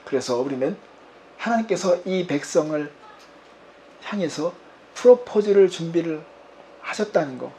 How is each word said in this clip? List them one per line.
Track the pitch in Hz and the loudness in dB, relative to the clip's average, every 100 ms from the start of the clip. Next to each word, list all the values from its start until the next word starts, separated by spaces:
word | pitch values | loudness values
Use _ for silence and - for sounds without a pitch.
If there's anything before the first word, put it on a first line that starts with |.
그래서 | - 135 127 123 | -4 -6 -2 -4
우리는 | 139 131 139 196 - - - - - - | -4 -4 -4 -6 -16 -20 -20 -20 -20 -10
하나님께서 | 220 233 220 180 190 175 185 | -4 -2 -2 -2 0 0 0
이 | 185 180 | -4 -2
백성을 | 143 - 175 156 151 147 - - - - - - - - - - - | -4 0 -2 0 -6 -8 -14 -20 -20 -20 -20 -20 -20 -20 -20 -20 -20
향해서 | - 208 165 147 160 175 - - - - | -10 -6 -4 -4 -6 -8 -20 -20 -20 2
프로포즈를 | 247 247 - 214 202 196 190 | 6 6 6 -2 4 6 6
준비를 | 180 165 170 165 156 160 - - - - - | 4 -4 -2 -2 -8 -12 -20 -20 -20 -20 -18
하셨다는 | - - 208 190 147 127 | -12 -6 -2 -2 -2 -8
거. | 127 | -12